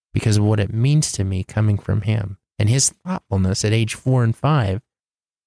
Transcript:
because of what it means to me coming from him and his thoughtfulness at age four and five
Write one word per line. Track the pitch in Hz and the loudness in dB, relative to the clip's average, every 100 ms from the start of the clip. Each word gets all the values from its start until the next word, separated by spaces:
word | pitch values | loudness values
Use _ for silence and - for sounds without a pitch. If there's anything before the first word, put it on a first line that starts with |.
| _ | _
because | - 113 104 | -2 0 2
of | |
what | 104 107 | 2 0
it | 104 | -2
means | 110 131 151 - | 0 2 2 0
to | - | -2
me | 98 92 | -4 -4
coming | 98 - 107 101 | -4 0 0 0
from | - 101 | -2 -2
him | 98 110 101 98 _ - | 0 -2 -4 -10 _ -2
and | 104 | 0
his | 135 - | 2 0
thoughtfulness | - 180 185 - 98 92 95 | -4 -8 -8 -4 -2 0 0
at | 107 | 0
age | 113 110 | 0 -2
four | - - 131 | -4 0 2
and | 117 113 | 0 0
five | 135 151 98 95 - _ _ _ _ _ | 0 0 0 -4 -8 _ _ _ _ _